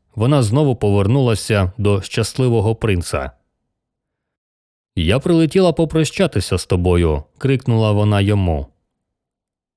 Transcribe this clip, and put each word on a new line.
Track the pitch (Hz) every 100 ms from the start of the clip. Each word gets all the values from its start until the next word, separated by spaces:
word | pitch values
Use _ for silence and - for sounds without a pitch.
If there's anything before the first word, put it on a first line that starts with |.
| _ -
вона | 113 147
знову | 110 123 151 120
повернулася | 104 101 98 135 127 107 - 107 90 -
до | 104 101
щасливого | - - 110 - 131 117 107 113
принца. | 110 92 85 78 67 - _ _ _ _ _ _ _ _ _ _ _ _ _ _ _ -
«Я | 80 120
прилетіла | 175 165 160 190 180
попрощатися | 160 156 160 156 - 190 - - 92
з | -
тобою», | 92 90 87 82 73 - _
крикнула | 131 131 - 113 107
вона | 104 104 101
йому. | 101 104 92 78 69 _ _ _ _ _ _ _ _ _ _